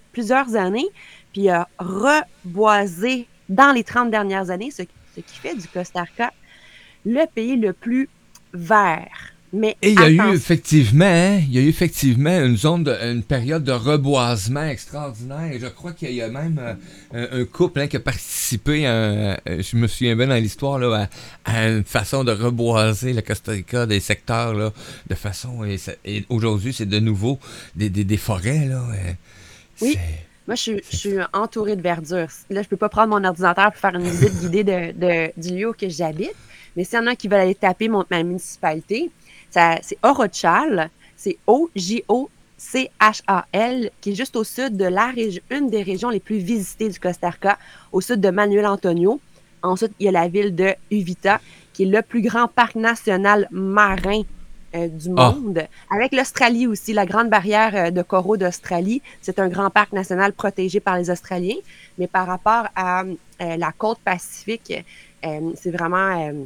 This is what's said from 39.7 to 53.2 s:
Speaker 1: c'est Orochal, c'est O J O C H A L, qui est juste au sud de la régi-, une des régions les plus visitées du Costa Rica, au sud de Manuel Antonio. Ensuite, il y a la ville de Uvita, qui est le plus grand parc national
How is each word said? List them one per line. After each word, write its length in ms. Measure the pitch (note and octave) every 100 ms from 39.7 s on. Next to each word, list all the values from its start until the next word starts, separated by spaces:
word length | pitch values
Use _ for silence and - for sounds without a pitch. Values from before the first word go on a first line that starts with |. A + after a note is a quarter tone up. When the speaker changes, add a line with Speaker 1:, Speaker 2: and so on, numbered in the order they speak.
| E3
Speaker 1:
c'est 160 | - -
Orochal, 880 | A#3+ C#4 G#3+ - F3+ F3+ D4+ G3+ D#3+ - - -
c'est 220 | G3+ - -
O 240 | A#3+ E4
J 300 | G3 F3 A#3 -
O 200 | A#3+ C#4+ _ _ -
C 320 | - B3+ C4 -
H 220 | G#3+ G#3+ -
A 200 | F#3+ -
L, 380 | F#3 A#3 B3+ A#3 -
qui 80 | -
est 40 |
juste 220 | G3+ C4+ A#3
au 80 |
sud 320 | A3 - C4 G3
de 80 |
la 220 | F#3 F#3 A#3
régi-, 340 | B3 A3 F3 -
une 200 | C4+ C#4
des 120 | G#3+
régions 280 | F#3+ F#3+ A#3+
les 100 | G#3+
plus 160 | - G#3+
visitées 540 | F3 A3+ F#3 - G#3+
du 80 | F3+
Costa 300 | F3+ F3 F3+
Rica, 260 | E3+ F#3+ G3+ - - -
au 100 | -
sud 180 | F#3 A#3+
de 80 | F#3+
Manuel 380 | F#3 G#3 G3+ G#3
Antonio. 520 | G3+ F#3 E3+ F3+ C#4 - - _ _
Ensuite, 300 | F3+ F#3 A3 G#3+
il 60 | G3+
y 20 |
a 40 |
la 160 | F#3 F3
ville 260 | F3+ G#3
de 200 | E3+ F#3+ F#3+ -
Uvita, 500 | G#3+ F3 F3+ G3 G#3 - - -
qui 120 | -
est 20 | F#3+
le 160 | G#3
plus 180 | - A#3+
grand 280 | A3 A#3 A#3+
parc 260 | - A#3
national 720 | A3+ A3+ A#3 - F#3+